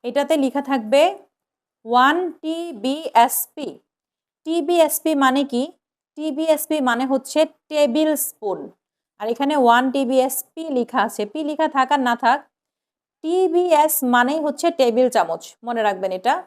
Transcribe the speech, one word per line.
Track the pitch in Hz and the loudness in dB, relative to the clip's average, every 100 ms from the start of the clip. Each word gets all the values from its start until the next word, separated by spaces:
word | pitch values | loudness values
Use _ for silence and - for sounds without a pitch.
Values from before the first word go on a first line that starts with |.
| 240 | -4
এটাতে | 254 285 320 | -4 0 0
লেখা | 269 285 277 | 0 -2 -2
থাকবে | 269 214 277 339 392 _ _ _ _ _ _ | -4 2 4 4 0 _ _ _ _ _ _
ওয়ান | 220 240 262 330 359 311 | 0 4 4 2 -2 -6
টি | 311 330 339 240 | -8 -6 -8 -6
বি | 240 294 320 233 | -4 -4 2 4
এস | 233 - - | 4 0 -8
পি। | - 254 139 _ _ _ _ _ _ | -10 -12 -12 _ _ _ _ _ _
টিবিএসপি | - 339 302 349 311 - 320 294 | -4 -4 0 2 2 2 -2 2
মানে | 269 262 285 | 2 2 -2
কি? | 240 294 _ _ _ _ - | -4 -6 _ _ _ _ -10
টিবিএসপি | 311 277 320 294 - 311 254 | -8 -4 0 0 0 -2 0
মানে | 233 262 | -2 -2
হচ্ছে | 269 262 302 311 _ _ | -4 -2 -2 -2 _ _
টেবিল | 302 294 262 311 302 - | 0 0 2 0 0 -6
স্পুন, | - 214 165 147 _ _ _ _ _ | -8 -6 -6 -8 _ _ _ _ _
আর | 214 | -6
এখানে | 233 277 302 | -2 0 4
ওয়ান | 240 233 262 | 6 4 4
টিবিএসপি | 277 247 262 254 - - - 320 254 | 0 2 2 0 -4 -10 -12 -4 -4
লেখা | 240 240 214 | -2 -2 -2
আছে। | - 208 | -4 -8
পি | 302 294 | -6 -6
লেখা | 302 311 277 | -2 -2 0
থাক | 262 | 0
আর | 285 247 | 0 0
না | 240 | 0
থাক, | 233 285 - _ _ _ _ _ _ _ | 0 0 -4 _ _ _ _ _ _ _
টিবিএস | 311 370 370 339 359 302 311 - 254 | -2 0 2 2 2 2 2 0 0
মানেই | 247 247 311 302 | 2 2 -2 -4
হচ্ছে | 294 339 339 | -2 -4 2
টেবিল | 247 226 254 | 0 2 2
চামচ, | 220 165 165 - _ 233 | 2 -2 -4 -10 _ -8
মনে | 233 214 | -2 -2
রাখবেন | 190 185 185 | -2 -6 -4
এটা। | 233 330 | -2 -2